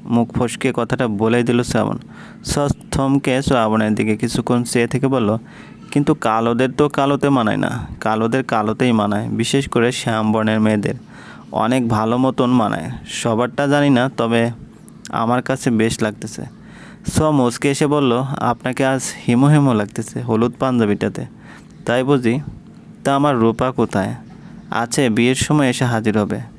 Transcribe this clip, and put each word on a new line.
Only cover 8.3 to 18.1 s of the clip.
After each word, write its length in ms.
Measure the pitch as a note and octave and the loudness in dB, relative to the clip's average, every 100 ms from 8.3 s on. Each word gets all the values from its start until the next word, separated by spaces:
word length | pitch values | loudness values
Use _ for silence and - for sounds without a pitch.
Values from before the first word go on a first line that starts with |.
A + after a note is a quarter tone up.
| C3 | -2
কালোতেই 480 | B2 A2+ G#2 A2 B2+ | 0 -2 0 0 2
মানায়, 340 | A2+ G#2 G#2 A2+ | 2 2 -2 -4
বিশেষ 360 | G#2+ A#2 C#3 C3+ | -4 0 0 0
করে 200 | B2 A#2 | 0 0
শ্যাম 320 | B2 - A2 G#2+ | 0 -2 0 2
বর্ণের 300 | A2 A2 A2 | 2 2 2
মেয়েদের 360 | G#2+ G#2+ G2+ - - - - - - | 2 2 -2 -6 -12 -20 -20 -20 -6
অনেক 300 | - A2 C3 A#2 | -2 0 0 0
ভালো 280 | A2 A2 B2 | 0 0 2
মতন 320 | C3 A#2+ B2 | 0 2 2
মানায়। 380 | B2 G#2+ - E2 B2+ - - | 2 2 -2 -8 -10 -10 -6
সবারটা 420 | A#2+ A2+ A#2+ - C#3+ | -2 0 -2 -2 0
জানি 220 | C#3+ C#3+ | 2 4
না, 140 | B2 C3 B2+ | 4 2 0
তবে 260 | A#2 A#2 A#2 A#2 - - - - - | 0 2 0 -4 -16 -20 -20 -18 -8
আমার 300 | - A#2 B2+ | -2 0 0
কাছে 260 | - C3+ C3+ | 0 -2 0
বেশ 240 | A2 A2 - | 2 2 0
লাগতেছে।" 400 | G#2+ G#2 A2 - - - - - - - - | -4 -4 -10 -10 -12 -16 -20 -20 -20 -12 -4
সোয়া 200 | - D#3 | 0 2
মুচকে 380 | D3 A#2+ A#2 C#3+ | 4 2 2 -2
এসে 160 | C#3 D3+ | 0 2
বলল, 260 | D3 C3+ | 2 2